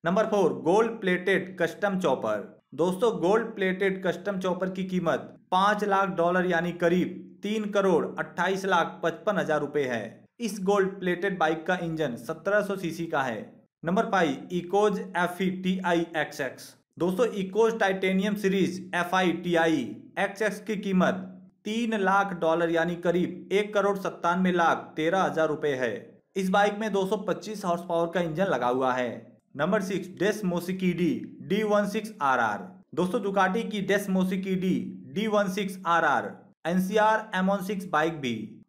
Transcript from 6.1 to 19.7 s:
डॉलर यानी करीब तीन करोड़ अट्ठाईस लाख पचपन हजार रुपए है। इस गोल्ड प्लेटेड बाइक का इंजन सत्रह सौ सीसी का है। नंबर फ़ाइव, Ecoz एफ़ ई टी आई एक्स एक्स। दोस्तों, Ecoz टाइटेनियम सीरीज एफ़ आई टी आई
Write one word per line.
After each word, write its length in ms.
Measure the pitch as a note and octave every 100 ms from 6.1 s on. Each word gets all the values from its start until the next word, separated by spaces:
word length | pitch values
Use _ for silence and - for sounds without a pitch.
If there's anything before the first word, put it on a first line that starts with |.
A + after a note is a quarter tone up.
डॉलर 360 | D#3+ E3+ F3+ F3+
यानी 260 | E3+ E3+
करीब 680 | E3+ E3+ F3+ D3+ - - -
तीन 280 | G3+ A3 G#3
करोड़ 360 | G3+ F#3+ D#3+ B2 -
अट्ठाईस 480 | D3+ - F3 F#3+ F#3+
लाख 340 | F3 D#3+ -
पचपन 360 | E3+ D#3+ - F#3+
हजार 220 | D3 D3+
रुपए 240 | C#3+ D3
है। 420 | C3 A#2 G2+ - - _
इस 180 | A#3 G3+
गोल्ड 260 | F#3 G3+ F#3+
प्लेटेड 480 | F#3+ F3+ F3 G3 E3+
बाइक 260 | D#3 E3 D#3+
का 100 | F3+
इंजन 380 | E3+ D#3+ D3 A#2
सत्रह 440 | - E3 G3 G#3
सौ 120 | G3 G3
सीसी 300 | F3 E3 E3
का 160 | D3+
है। 160 | C3 G#2+ - - _ _
नंबर 220 | D#3 G3
फ़ाइव, 440 | - F#3+ D#3+ C3 -
Ecoz 460 | F3 E3 G3 G#3 F#3
एफ़ 440 | - E3+ F3 -
ई 60 | F#3
टी 260 | - F#3 F#3
आई 260 | F3+ E3+ E3 D#3+
एक्स 240 | C#3+ -
एक्स। 340 | C3 - - - _ -
दोस्तों, 280 | E3+ F#3 A#3
Ecoz 440 | G3 F#3+ G#3 A3+ A3
टाइटेनियम 540 | G3 F#3+ F#3+ F#3+ G#3 G3+
सीरीज 540 | F#3+ F#3+ F3 - - F3
एफ़ 180 | F3 F#3
आई 160 | F#3
टी 200 | D#3 F3 E3+
आई 240 | E3